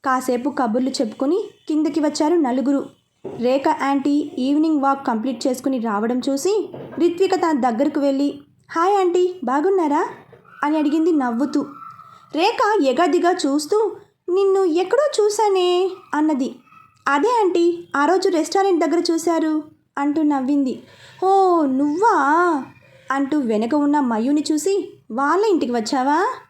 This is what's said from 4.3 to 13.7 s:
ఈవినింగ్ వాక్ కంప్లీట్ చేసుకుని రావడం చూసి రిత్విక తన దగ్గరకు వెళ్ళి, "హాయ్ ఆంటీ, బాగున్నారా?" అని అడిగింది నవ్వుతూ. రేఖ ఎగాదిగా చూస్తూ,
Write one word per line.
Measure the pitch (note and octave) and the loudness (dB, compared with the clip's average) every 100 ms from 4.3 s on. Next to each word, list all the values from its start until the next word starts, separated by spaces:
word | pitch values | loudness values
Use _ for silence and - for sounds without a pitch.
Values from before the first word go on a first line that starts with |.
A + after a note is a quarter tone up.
| - | -4
ఈవినింగ్ | B3+ D4 D#4+ D4+ | -2 0 2 2
వాక్ | C4+ C#4 C#4 | 0 0 -2
కంప్లీట్ | A3+ A#3+ A#3+ C#4 | -2 -4 -4 -4
చేసుకుని | B3+ C#4+ C4 | -2 -2 -2
రావడం | A3+ G3+ A3 B3 B3 | -2 -2 -2 -2 -2
చూసి | C#4 F4+ G#4 - - - - | -2 0 -2 -4 -10 -12 -2
రిత్విక | E4+ E4+ F#4 F4+ | 0 2 0 2
తన | F4+ D4+ B3 | 0 0 0
దగ్గరకు | A3+ C#4+ D4 | 0 0 0
వెళ్ళి, | C#4 C4+ C#4+ - - _ _ | 0 0 -2 -4 -18 _ _
"హాయ్ | E4 F4 G4+ | -2 2 2
ఆంటీ, | F#4 F4+ F4+ F#4 | 2 2 0 -2
బాగున్నారా?" | A#3 C4+ E4 G4 D#4 D4 G4 - - - - - | -2 0 2 2 2 0 -2 -6 -20 -20 -20 -6
అని | D4 D#4 | -2 0
అడిగింది | D4+ D#4 D#4+ | 2 2 2
నవ్వుతూ. | D#4+ B3+ A#3 C#4+ D4 - - - - - - - C#4+ | 2 0 -2 -2 -2 -4 -10 -20 -20 -20 -20 -10 -2
రేఖ | F#4+ A4+ A4 G#4+ | -2 0 0 2
ఎగాదిగా | C#4 B3 F4 E4+ E4+ | 2 2 2 2 2
చూస్తూ, | F4+ C#4+ C#4+ D4 | 0 0 -2 0